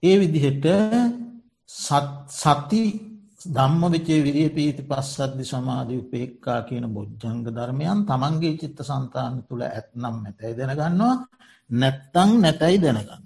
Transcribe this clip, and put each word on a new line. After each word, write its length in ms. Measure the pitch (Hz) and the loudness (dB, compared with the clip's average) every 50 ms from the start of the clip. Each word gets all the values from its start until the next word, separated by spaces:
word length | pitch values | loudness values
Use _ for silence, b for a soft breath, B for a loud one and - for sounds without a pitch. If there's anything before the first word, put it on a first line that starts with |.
| - | 6
ඒ 140 | 175 190 202 | 6 6 6
විදිහට 480 | 196 170 156 156 139 139 139 139 139 160 180 202 214 214 226 240 247 240 240 - - - - - _ _ _ _ _ _ | 6 4 2 2 2 2 0 2 2 2 4 4 2 2 2 2 2 2 0 -2 -8 -14 -16 -20 _ _ _ _ _ _
සත්-, 600 | - - - - 147 143 143 139 - - - - | -14 -12 -6 0 0 0 0 0 -8 -12 -16 -16
සති, 540 | - - - - 143 139 - - 208 220 226 214 202 - - - - - - _ _ _ - | -14 -2 2 2 2 2 2 -2 0 0 0 0 -2 -4 -10 -14 -20 -20 -20 _ _ _ -10
ධම්මවිචේ, 760 | 185 151 123 135 135 151 170 170 175 170 165 165 160 156 156 | -6 0 2 4 4 4 4 2 2 2 0 0 2 2 2
විරිය, 280 | 147 139 143 143 156 151 | 4 2 2 2 0 0
පීති, 340 | 151 156 147 147 139 139 131 | 0 0 -2 -2 -2 -4 -6
පස්සද්ධි, 600 | - 147 135 135 - - - 139 135 131 135 131 | -6 -4 -4 -4 -6 -6 -4 -4 -4 -4 -6 -8
සමාධි, 540 | 123 - 127 127 131 123 127 123 113 123 127 | -6 -6 -6 -4 -4 -4 -4 -6 -6 -6 -8
උපේක්ඛා 640 | 110 - - 123 123 127 - - - - 123 117 | -8 -8 -8 -8 -8 -8 -10 -12 -6 -4 -4 -4
කියන 260 | 110 - 131 120 120 117 | -4 -6 -8 -6 -6 -6
බොජ්ජංග 560 | 110 104 101 101 110 110 - 117 110 120 117 | -6 -8 -10 -10 -14 -10 -8 -8 -6 -6 -6
ධර්මයන් 600 | 113 117 113 123 120 131 135 151 170 196 208 208 | -8 -8 -8 -6 -6 -4 -4 -2 0 0 0 0
තමන්ගේ 520 | 208 135 127 131 143 160 160 165 165 151 160 | 0 0 0 0 0 -2 0 0 -2 -2 -4
චිත්ත 220 | - 147 - - | -8 -12 -10 -12
සන්තාන 640 | 127 113 143 135 131 120 - 131 127 120 123 127 127 | -8 -6 -6 -6 -6 -6 -6 -6 -6 -4 -6 -8 -10
තුළ 200 | _ - 120 123 | _ -8 -6 -6
ඇත්නම් 520 | 127 - 110 110 - _ 120 120 123 113 113 | -6 -8 -8 -12 -12 _ -10 -8 -8 -8 -8
නැතයි 380 | 107 104 101 _ - 113 117 | -10 -12 -14 _ -10 -10 -8
දැනගන්නවා, 720 | 117 131 131 135 147 151 165 175 180 214 240 254 254 254 - b b b b b b b b | -6 -6 -6 -4 -2 -2 0 2 2 2 2 2 0 -4 -10 b b b b b b b b
නැත්තම් 600 | 117 120 131 135 135 - - _ _ 175 185 202 220 240 | 0 2 2 2 2 0 -8 _ _ 4 6 6 6 6
නැතයි 400 | 202 160 156 - 156 165 180 202 | 6 6 4 4 4 4 6 6
දැනගන්නවා. 420 | 180 151 123 107 104 - - - - | 6 4 2 2 -2 -8 -14 -20 -20